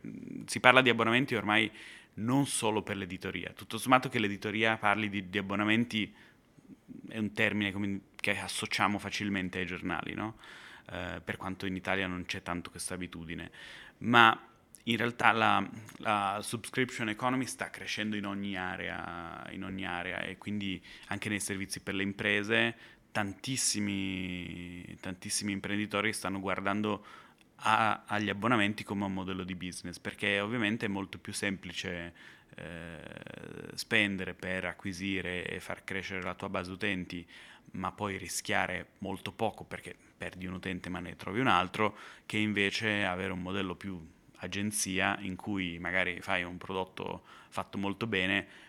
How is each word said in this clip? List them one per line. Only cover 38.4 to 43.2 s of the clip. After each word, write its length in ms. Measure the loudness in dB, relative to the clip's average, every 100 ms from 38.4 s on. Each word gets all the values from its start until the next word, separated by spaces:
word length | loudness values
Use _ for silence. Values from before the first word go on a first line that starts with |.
| 0 2 2 -2 -8 _
molto 320 | -6 -4 -8
poco 320 | -2 -2 -2
perché 320 | -10 -10 -10 -16 -20 -10
perdi 280 | -10 -8 -8
un 80 |
utente 360 | -6 -4 -4 -6
ma 100 | -6
ne 160 | -8 -10
trovi 240 | -6 0
un 80 | 6
altro, 500 | 6 4 2 0 0 -14 -16 -4
che 120 | 0
invece 640 | 2 4 2 2 0 2 0
avere 280 | 0